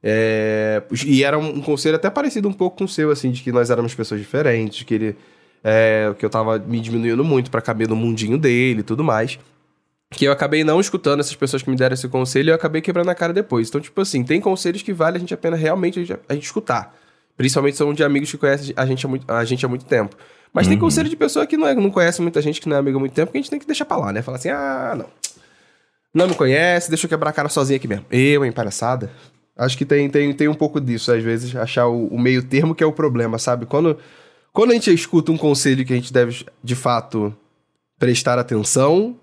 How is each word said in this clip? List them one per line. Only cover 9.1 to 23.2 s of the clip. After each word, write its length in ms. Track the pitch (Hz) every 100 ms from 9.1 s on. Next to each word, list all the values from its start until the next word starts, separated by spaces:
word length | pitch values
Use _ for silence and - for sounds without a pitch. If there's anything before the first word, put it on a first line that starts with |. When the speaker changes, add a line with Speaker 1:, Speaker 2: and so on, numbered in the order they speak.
| 110 120 - _ _ _ _ _ _ _
Speaker 1:
Que 160 | - 139
eu 60 |
acabei 300 | 139 139 151
não 160 | 156 160
escutando 420 | 196 190 156 143
essas 140 | 139
pessoas 280 | - 135 139
que 80 | 131
me 60 | 127
deram 180 | 127
esse 120 | 127 127
conselho 400 | 131 127 139 147
e 20 |
eu 40 |
acabei 260 | 165 160 156
quebrando 280 | 160 175 175
a 60 |
cara 180 | 175 170
depois. 360 | 175 208 123 113
Então, 120 | 143
tipo 200 | 143 -
assim, 220 | 190 139
tem 180 | 123 156
conselhos 420 | - 185 175 180
que 100 | -
vale 240 | 180 160 180
a 40 |
gente 140 | 175
a 20 | -
pena 200 | 170 165
realmente 420 | 156 180 170 185
a 60 |
gente, 160 | 175 - _
a 60 |
gente 100 | 147
escutar. 500 | 143 - 214 113 101 _ _ _ _ _
Principalmente 400 | 127 135 139 139
são 160 | 147
de 120 | 147
amigos 260 | 147 139 147
que 60 | 147
conhecem 360 | 147 139 139 -
a 100 | 131
gente 180 | 131
há 40 | 135
muito, 220 | 131 131
a 140 | 117
gente 200 | 117 123
há 40 | 131
muito 160 | 123 -
tempo. 280 | 123 101 - - _ _
Mas 140 | - -
tem 100 | 101
Speaker 2:
Uhum. 40 |
Speaker 1:
conselho 280 | 330 - 302
de 80 | 330
pessoa 300 | 302 302 302
que 100 | 311
não 100 | 311
é, 80 |
não 160 | 262 196
conhece 320 | 196 170 175
muita 180 | 170 170
gente, 200 | 147 147
que 80 | -
não 80 | 143
é 20 |
amiga 180 | 139 135
há 40 |
muito 120 | 135
tempo, 180 | 127